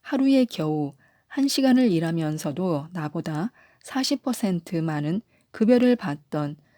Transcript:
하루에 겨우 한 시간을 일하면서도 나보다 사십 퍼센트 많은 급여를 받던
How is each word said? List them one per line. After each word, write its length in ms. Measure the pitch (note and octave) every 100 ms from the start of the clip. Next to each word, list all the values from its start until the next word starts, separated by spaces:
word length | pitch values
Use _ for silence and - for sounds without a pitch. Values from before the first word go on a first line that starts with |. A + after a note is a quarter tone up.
하루에 440 | - C4+ C4+ C4+
겨우 500 | B3 - D#3 D3+ C#3+ - _ _ -
한 200 | - C#4
시간을 440 | C#4+ C4 B3+ A#3+
일하면서도 960 | E3 E3 E3 D#3 D#3 D#3 C#3 F#3 D3 D#3+
나보다 600 | F3+ D3+ E3+ D#3 D3+ G#3+ _ _ _
사십 400 | - C4 C4+ C#4
퍼센트 540 | C4+ A#3 G3+ F3 - E3
많은 440 | D#3+ D3+ D3 G3 - _ _
급여를 460 | - A3 B3 B3 A#3+
받던 600 | F3+ D3 - D3+ D3 D3 _